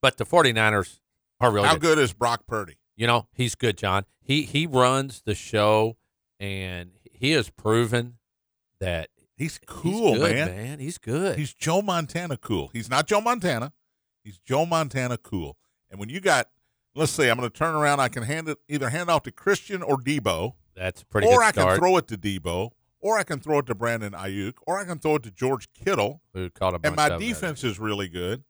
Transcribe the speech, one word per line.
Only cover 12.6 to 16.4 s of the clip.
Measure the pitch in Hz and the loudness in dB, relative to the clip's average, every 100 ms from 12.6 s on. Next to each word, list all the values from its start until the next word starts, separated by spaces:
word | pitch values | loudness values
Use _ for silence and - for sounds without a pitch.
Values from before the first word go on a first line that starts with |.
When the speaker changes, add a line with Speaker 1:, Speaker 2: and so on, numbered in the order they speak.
| 69 | -4
Speaker 2:
He's | 113 110 | -10 -2
not | 127 156 | -2 2
Joe | 208 | 0
Montana. | 226 240 175 120 127 _ _ _ _ _ | 0 0 0 -2 -6 _ _ _ _ _
He's | 107 95 | -20 -20
Joe | _ 131 170 | _ -2 0
Montana | 165 151 127 123 120 | 0 -2 -4 -4 -6
cool. | - 98 76 - _ _ _ | -6 -8 -8 -12 _ _ _
And | 98 | -16
when | 104 | -12
you | 160 | -4
got, | 190 143 | 2 2